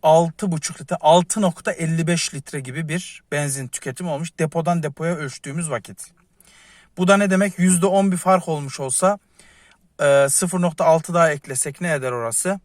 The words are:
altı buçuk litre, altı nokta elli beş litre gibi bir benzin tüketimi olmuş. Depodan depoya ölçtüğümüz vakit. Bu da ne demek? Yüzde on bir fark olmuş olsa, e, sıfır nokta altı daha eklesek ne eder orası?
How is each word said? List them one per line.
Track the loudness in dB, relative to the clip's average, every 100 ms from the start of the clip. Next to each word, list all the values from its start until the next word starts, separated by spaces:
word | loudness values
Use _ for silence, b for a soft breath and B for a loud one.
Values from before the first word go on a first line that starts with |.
altı | 8 6 4 -2 -4
buçuk | -2 -6 -10
litre, | -8 0
altı | 6 6 4 0
nokta | 0 -2 -8
elli | -4 -2 -2 0
beş | 0 -2
litre | -8 -10 -10
gibi | -8 -8 -6
bir | -6 -8 -20 _
benzin | -4 -4 -6 -8
tüketimi | -10 -10 -8 -6
olmuş. | -6 -6 -4
Depodan | -2 0 0 0
depoya | -2 -4 -6 -4
ölçtüğümüz | -6 -10 -10 -8 -6
vakit. | -6 -8 -20 -20 _ _ _ b b b b b -2
Bu | 4
da | 4
ne | 4
demek? | 2 0 2
Yüzde | 0 2 2
on | 2 2
bir | 0
fark | 2 0 0
olmuş | -6 -6 -8
olsa, | -6 0 0 -2 b b b b b b _ _
e, | 4 4 4
sıfır | 2 0 0
nokta | -2 2 4
altı | 4 2
daha | 2 2
eklesek | 2 -6 -6 -6 -6
ne | -4
eder | -2 -2
orası? | -4 -4 -4 -2 -4